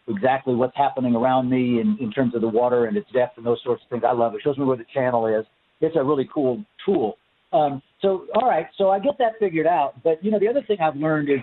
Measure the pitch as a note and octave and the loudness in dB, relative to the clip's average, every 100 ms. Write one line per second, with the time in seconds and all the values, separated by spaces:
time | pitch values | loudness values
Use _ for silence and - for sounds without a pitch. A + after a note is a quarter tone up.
0 | - G#2 B2+ C3+ C3+ A#2+ B2 - C#3 C3+ | -8 -2 0 0 0 0 0 0 -2 0
1 | B2+ A#2 B2+ C3 B2+ B2+ B2 A#2+ G#2+ G#2+ | 0 2 2 2 2 0 2 2 0 -2
2 | A2+ C#3 B2 A#2 A2+ A2 B2 B2 A#2 G#2 | -2 -2 -2 0 0 2 2 2 2 -2
3 | - B2 A#2+ - A#2 A#2 B2+ A2+ _ A#2+ | -2 -2 -2 -2 -4 -2 -2 -4 _ -2
4 | A#2 B2 A#2 G#2 D3 C#3 C3+ B2+ A#2 C#3 | 0 2 0 0 -4 -2 0 -2 -4 -2
5 | B2+ A#2+ A2+ A2 A2 _ _ _ D#3 D#3+ | 0 0 0 0 -4 _ _ _ -2 0
6 | C3+ C#3+ B2+ D#3 C3 A#2 G#2 - - F3 | 0 0 -2 -2 -2 -2 -8 -8 -2 0
7 | A#2 - _ _ _ E3 D3 C#3 - _ | -2 -6 _ _ _ 0 0 -2 -12 _
8 | G3 F#3 - A3 B3+ D#3+ E3+ - F#3+ G3 | -2 -2 -2 -2 2 0 -2 -2 0 2
9 | C4 C#4 A#3 A3 G3+ D#3+ D#3 F3 C#3 - | 0 0 -2 0 -2 0 2 2 0 -2
10 | E3 D#3+ G3+ G#3 G#3 C#4 - G3+ D#3+ C#3 | -2 0 0 0 0 0 -2 -2 -2 0
11 | D#3 D#3 C#3+ C#3 | -2 0 0 -2